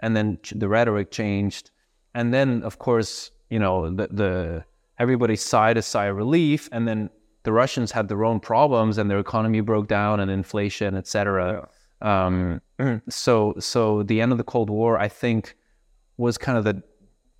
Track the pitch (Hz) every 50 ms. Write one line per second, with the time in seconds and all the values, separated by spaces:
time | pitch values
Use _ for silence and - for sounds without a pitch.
0 | 117 113 110 107 104 107 90 - - - - 110 107 98 107 113 120 117 104 104
1 | 98 - - - 110 101 101 98 101 98 - - - _ _ _ _ _ _ _
2 | _ _ - 120 120 120 123 135 139 135 123 117 - 110 - - - 131 120 113
3 | 107 - - - - - _ _ _ - 113 110 104 95 92 92 80 80 92 95
4 | 104 - 95 104 104 92 92 92 87 85 85 82 - _ _ _ _ _ _ -
5 | 120 127 131 120 120 113 110 - - - - 113 107 113 117 113 107 - - 113
6 | 101 101 98 98 107 127 156 175 165 147 147 151 - - 123 117 117 117 110 107
7 | 107 92 _ _ _ _ _ _ - 113 110 117 127 135 - 135 117 - - 113
8 | 104 98 107 101 110 113 117 104 - - 113 120 147 143 127 113 110 110 101 110
9 | 104 101 98 101 98 - - 110 110 110 110 110 104 113 110 107 104 - 107 101
10 | 104 104 107 104 98 95 95 98 92 - - 104 101 101 - - 107 98 98 95
11 | 90 - - 107 101 101 98 92 90 90 107 - - - _ _ _ _ _ -
12 | - 107 101 95 92 92 92 92 90 87 82 - _ _ _ - 131 135 117 110
13 | - - - - - 135 120 110 107 104 - 101 - - - 123 113 107 107 107
14 | 104 101 110 110 113 123 127 117 113 - - 120 113 104 104 107 113 117 113 -
15 | 104 104 - - - 120 113 110 - - - _ _ _ _ _ _ _ _ _
16 | _ _ _ - 120 120 110 - - 139 123 113 104 107 101 95 - _ _ _
17 | _ _ _ _ _ _ _